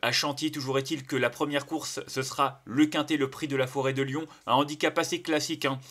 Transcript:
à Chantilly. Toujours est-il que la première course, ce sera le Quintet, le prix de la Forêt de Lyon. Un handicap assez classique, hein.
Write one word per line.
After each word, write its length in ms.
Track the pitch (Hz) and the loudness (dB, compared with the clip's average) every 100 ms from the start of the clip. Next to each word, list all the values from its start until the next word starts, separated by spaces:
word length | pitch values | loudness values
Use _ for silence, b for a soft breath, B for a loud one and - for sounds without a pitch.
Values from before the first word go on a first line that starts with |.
à 100 | 117 | 0
Chantilly. 400 | - 151 139 151 | 2 0 0 -2
Toujours 260 | 147 131 135 | -2 0 0
est-il 280 | 135 156 131 | 0 -4 -2
que 100 | 131 | 2
la 140 | 120 | 2
première 360 | - 147 143 135 | 2 0 0 -2
course, 360 | 156 - - - | -4 -4 -8 -6
ce 160 | - | -4
sera 380 | 131 - 139 135 - | -4 0 0 0 -2
le 220 | 123 151 | 4 4
Quintet, 280 | 156 147 151 | 4 0 0
le 140 | 131 | 0
prix 180 | - 156 | -2 -4
de 80 | 135 | 0
la 120 | 131 | 0
Forêt 260 | 139 131 | 0 0
de 100 | 135 | 0
Lyon. 240 | 135 139 160 B - | -2 -2 -6 B 2
Un 80 | 123 | 2
handicap 440 | 143 147 160 156 | 2 0 0 2
assez 220 | 165 175 | 0 -2
classique, 420 | 170 151 143 156 | 0 0 0 0
hein. 160 | 139 135 B | 0 -2 B